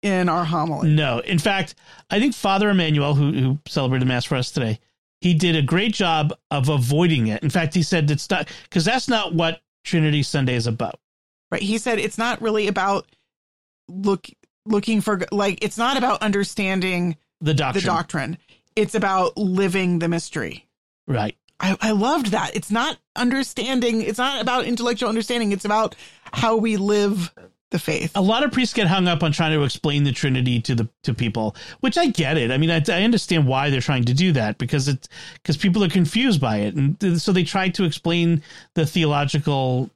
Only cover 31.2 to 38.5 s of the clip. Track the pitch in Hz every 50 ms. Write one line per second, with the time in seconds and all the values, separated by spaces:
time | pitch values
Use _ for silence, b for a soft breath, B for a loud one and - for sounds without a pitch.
31.2 | 120 113 104 117 110 107 - B B B B B - 262 214 349 339 302 214 -
32.2 | 160 135 151 160 120 113 127 131 156 165 170 165 147 - 170 170 196 226 240 214
33.2 | - - 180 165 147 127 131 131 139 147 139 131 123 - 147 127 123 117 127 135
34.2 | 180 190 165 135 113 107 107 _ 127 120 - 147 131 139 139 131 _ B B B
35.2 | B B B B B - 156 - - 202 175 220 208 175 - 190 175 - - 214
36.2 | 247 269 214 151 131 117 107 104 104 104 - 147 135 139 160 - - 190 170 170
37.2 | - - 196 185 175 - - 202 185 185 180 - 196 170 147 - _ 170 165 175
38.2 | 170 165 170 151 156 B